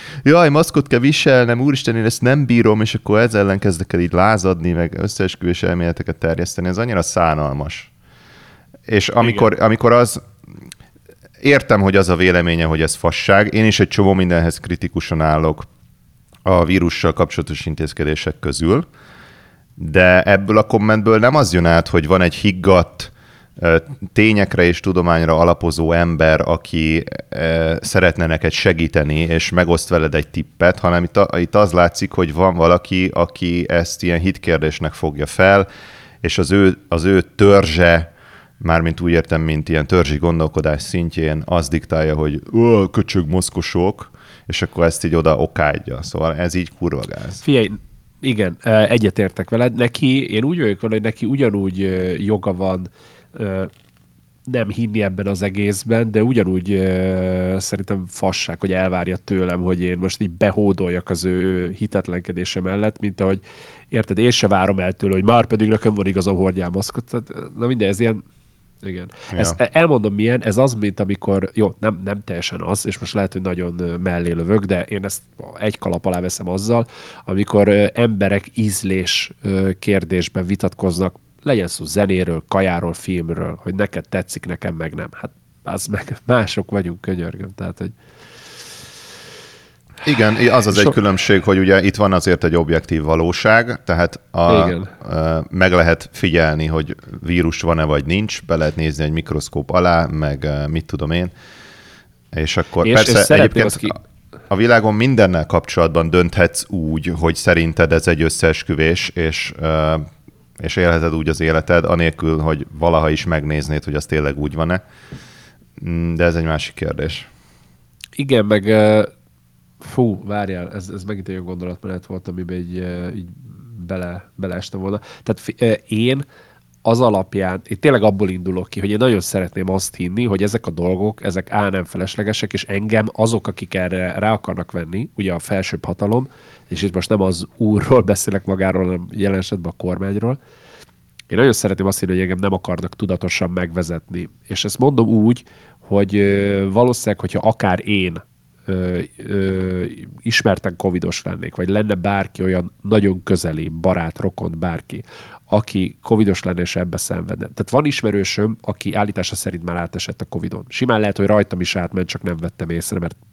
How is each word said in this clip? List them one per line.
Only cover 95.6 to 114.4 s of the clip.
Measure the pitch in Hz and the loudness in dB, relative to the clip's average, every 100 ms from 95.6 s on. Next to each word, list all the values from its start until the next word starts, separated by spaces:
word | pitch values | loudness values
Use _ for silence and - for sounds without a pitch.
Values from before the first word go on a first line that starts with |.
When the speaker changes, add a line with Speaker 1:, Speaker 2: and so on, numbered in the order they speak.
| 92 | 4
Speaker 1:
lehet | 90 85 82 - | 4 4 2 -2
figyelni, | - 95 82 80 78 78 | -4 0 2 2 0 -2
hogy | 80 76 - - - | -2 -4 -8 -14 -12
vírus | 78 85 82 - | -2 0 0 0
van-e | 82 82 | -2 0
vagy | 78 73 69 | 2 0 0
nincs, | 92 107 - | -2 -2 -6
be | - 82 | -4 -2
lehet | 78 78 | -2 -2
nézni | 80 71 | -4 -2
egy | 76 | -2
mikroszkóp | 80 - 76 - - 69 | -4 -4 -6 -6 -8 -2
alá, | 90 90 82 78 | 0 2 2 0
meg, | 76 76 71 | -2 -4 -4
ö, | 73 73 73 | -4 -4 -4
mit | 80 - | -4 -6
tudom | - 76 | -6 -4
én, | 85 90 - - - - - - - _ _ _ - | -4 -4 -8 -20 -20 -20 -20 -20 -20 _ _ _ -6
és | 78 - | -4 -2
akkor | 82 - 110 | -2 0 2
Speaker 2:
És, | |
Speaker 1:
persze | 113 107 | 4 4
Speaker 2:
és | 110 | 4
szeretném | 98 151 131 - | 6 6 4 2
Speaker 1:
egyébként | 107 | 0
Speaker 2:
azt | - | -2
ki- | 107 - - _ _ - - | -6 -8 -14 _ _ -14 -4
Speaker 1:
a | 98 | 2
világon | 117 117 107 | 4 6 4
mindennel | 107 127 123 95 87 76 | 2 2 4 4 4 0
kapcsolatban | 87 - - 82 80 82 | -2 0 0 2 2 2
dönthetsz | 90 87 101 85 - - | 4 4 4 2 0 -6
úgy, | 95 78 80 80 80 | -4 -2 -4 -4 -2
hogy | 82 82 | 0 0
szerinted | - 85 82 78 82 | 2 2 2 2 2
ez | 82 90 | 2 2
egy | 80 | 2
összeesküvés, | 80 - 82 78 - 73 80 90 - | 2 2 0 0 -2 0 0 0 -4
és, | - 80 78 - - | -4 -4 -4 -8 -6
ö, | 78 78 78 80 76 _ _ _ _ - | -2 0 0 -2 -4 _ _ _ _ -10
és | 82 - | -6 0
élheted | 87 85 82 | 2 2 2
úgy | 80 78 | -2 -2
az | 76 | 0
életed, | 80 80 76 87 82 | 0 0 2 2 2
anélkül, | 85 82 76 80 78 | 2 0 0 -2 0
hogy | 78 76 - 76 | 0 -2 -6 -2
valaha | 85 80 78 | 2 4 2
is | 78 92 | 0 -2
megnéznéd, | 80 73 76 73 76 | -2 -2 -4 -4 -4
hogy | - 76 | -4 -6
az | - | -4
tényleg | 78 73 | -2 -2
úgy | 69 | -2